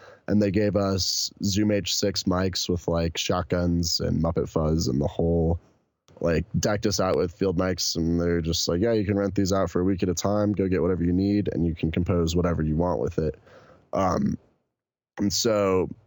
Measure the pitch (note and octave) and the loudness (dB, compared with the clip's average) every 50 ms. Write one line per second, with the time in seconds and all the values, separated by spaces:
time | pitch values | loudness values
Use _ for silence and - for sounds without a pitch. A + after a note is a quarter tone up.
0 | - - - - - - G2+ G#2 G#2+ G2+ F2 G#2+ G#2+ G2+ F2+ G#2 G2 G2 G2 F#2+ | -20 -20 -20 -14 -4 0 2 2 2 2 2 2 0 2 2 2 0 0 0 -2
1 | F#2 - - - - - - - - G2+ F#2 G2+ G#2+ G#2 G#2 G2+ F2 - - - | -2 -2 -4 -4 -6 -6 -8 -4 -4 -2 0 0 2 2 2 0 0 -2 -4 -2
2 | - G2+ F#2 - - G2+ F2+ F2+ F#2+ F#2+ F2+ - - - F2+ E2+ - - E2+ E2+ | -2 -2 -2 -2 -2 -2 0 0 0 -2 -2 -4 -2 -2 -2 -2 -2 -2 -2 0
3 | E2+ E2+ E2 - - - G2 F2 F2 - F#2 F2+ F2 F2+ F2 E2+ E2+ E2 - - | 0 -2 -2 -4 -2 -2 0 -2 0 -2 0 0 2 2 0 0 0 -2 -2 -4
4 | E2 E2+ E2+ E2+ D#2 D#2+ D#2 - D2 C2 - D#2+ D#2 D#2 D#2 E2 - - B1 C#2 | -2 -2 -2 0 0 0 0 -2 -2 -2 -2 0 0 2 0 0 0 0 -2 -2
5 | D2 - - - E2 E2 E2+ E2 E2 E2 E2 - - _ _ _ _ _ _ _ | -2 -2 -2 -2 0 0 2 2 2 0 0 -2 -4 _ _ _ _ _ _ _
6 | _ _ - - - E2+ - - F2 - - - - A#2 G#2 G#2 - G#2+ F#2+ - | _ _ -14 -6 -2 0 0 0 -2 -2 -4 -2 0 0 0 0 0 -2 0 0
7 | F#2+ F#2 E2+ C#2 F2 E2+ - - F#2+ F#2+ F2+ E2+ F#2 F#2 F#2 E2+ - - - E2+ | 0 0 2 0 0 -2 -2 -2 -2 0 2 2 0 0 0 -2 -4 -4 -2 -2
8 | D#2+ E2 E2+ E2+ E2+ F2 E2+ E2+ D#2+ D#2+ E2 - - - E2 F2 G2+ A#2 A#2 A2 | 0 0 2 2 2 2 0 0 0 0 -2 -2 0 0 0 0 2 2 2 0
9 | G2+ F#2 G2+ G2+ G2+ G2 F#2 G2+ G2+ F2 G2 G2 F#2+ F2 - F2 F2+ F#2+ G2+ E2+ | 0 0 0 0 0 0 0 0 0 2 2 2 0 0 0 0 2 2 0 0
10 | - F2+ F2 - - G2 G2+ G#2 G#2 G#2 G#2 E2+ F#2+ F#2 F#2 E2 D2+ F2+ F#2 E2+ | 0 -2 -2 0 0 0 0 2 2 0 0 0 0 0 2 2 2 0 0 0
11 | E2+ F2 F2 F2+ F#2+ G2+ G2+ G#2 G2 - - - E2 E2+ D#2+ - - E2 E2 F2+ | 0 2 2 2 2 2 2 2 0 0 -2 0 0 -2 -2 -2 -2 -2 0 0
12 | E2+ D#2+ F#2+ F2 E2+ D#2+ E2 F2 E2+ E2+ E2 D#2+ D#2+ D#2 D#2 D#2 E2+ F2+ E2 A#1 | 0 0 0 0 0 2 0 0 0 0 0 0 0 0 0 0 0 0 0 0
13 | B1 C2+ - - D#2+ D#2 - - _ - - - - - - - _ - - - | -2 -2 -2 -2 -2 -2 -4 -6 _ -20 -20 -20 -20 -20 -20 -20 _ -6 -2 0
14 | F#2+ F#2 E2+ - C#2 - - - _ _ _ _ _ _ _ _ _ _ _ _ | 0 2 2 0 0 -2 -4 -4 _ _ _ _ _ _ _ _ _ _ _ _
15 | _ _ - - G#2 G2+ - - - A#2+ G#2+ G#2 G2+ G2 F#2+ F#2+ E2+ C#2+ - - | _ _ -6 -2 -2 0 0 0 0 2 2 2 2 2 2 2 0 -2 -6 -14
16 | _ | _